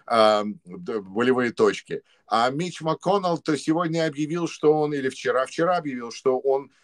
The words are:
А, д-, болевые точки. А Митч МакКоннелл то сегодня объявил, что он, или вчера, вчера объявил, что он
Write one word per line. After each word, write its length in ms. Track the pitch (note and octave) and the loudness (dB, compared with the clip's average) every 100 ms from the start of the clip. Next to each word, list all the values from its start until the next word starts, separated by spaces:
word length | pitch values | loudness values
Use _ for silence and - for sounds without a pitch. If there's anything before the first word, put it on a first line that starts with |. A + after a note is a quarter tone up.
| - | -2
А, 360 | A#2 G#2+ G#2+ G#2 F#2+ F2 | 4 6 4 0 -8 -14
д-, 340 | F2+ F2 A2+ | -14 -8 -8
болевые 520 | F#2+ G2+ B2 B2+ A#2+ | -6 0 2 2 0
точки. 500 | - G#2+ F2+ - D#2 - _ - | 2 2 2 -4 -12 -12 _ -2
А 220 | A2 B2 | 2 2
Митч 320 | C#3 F3+ - | 0 -6 -6
МакКоннелл 560 | D#3 D#3 F#3 G3+ F3+ E3 | -4 -4 0 0 0 -2
то 180 | - C#3+ | -2 -2
сегодня 480 | - D#3+ E3+ E3 D#3+ | 0 0 0 0 -2
объявил, 400 | C#3 D3 E3+ E3 | -2 -4 -4 -4
что 260 | - D3+ | 0 4
он, 200 | D#3 D3+ | 4 2
или 160 | C#3+ C3 | -2 -4
вчера, 360 | - B2+ A#2+ C3 | -4 -2 0 0
вчера 320 | - E3+ F3 | 0 0 0
объявил, 340 | D3+ B2 A#2 | -2 -8 -10
что 280 | - C3+ B2+ | -4 0 0
он 320 | C3+ C3+ C3+ _ | 2 0 -2 _